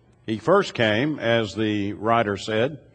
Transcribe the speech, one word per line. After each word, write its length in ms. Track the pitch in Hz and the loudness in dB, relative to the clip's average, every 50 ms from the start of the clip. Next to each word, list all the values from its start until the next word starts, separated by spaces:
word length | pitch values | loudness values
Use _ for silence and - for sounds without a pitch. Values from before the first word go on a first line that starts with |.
| _ _ _ _ _ | _ _ _ _ _
He 140 | - 113 107 | -6 -6 -4
first 340 | - - 180 202 185 - - | 0 2 4 4 2 0 0
came, 460 | - 120 110 104 107 131 156 151 127 | 0 2 2 2 2 0 -2 -4 -2
as 360 | - 117 117 117 113 101 95 | 0 2 2 2 0 -2 -4
the 380 | 101 110 107 107 104 98 101 101 | -2 -2 0 0 0 -2 -4 -6
writer 460 | 85 98 110 117 117 117 104 101 95 | -4 0 2 2 2 2 0 -2 -4
said, 400 | - - 110 110 117 143 160 131 - - _ | -4 -4 0 0 0 -2 -4 -8 -16 -20 _